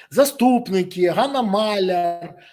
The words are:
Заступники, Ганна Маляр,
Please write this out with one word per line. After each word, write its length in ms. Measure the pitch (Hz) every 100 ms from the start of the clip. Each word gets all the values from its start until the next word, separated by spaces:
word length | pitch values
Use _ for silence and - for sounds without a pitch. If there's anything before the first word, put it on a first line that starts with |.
| -
Заступники, 1000 | 151 277 - 247 247 240 190 180 180 175
Ганна 320 | 165 277 277
Маляр, 920 | 220 202 214 208 185 180 175 170 170 - -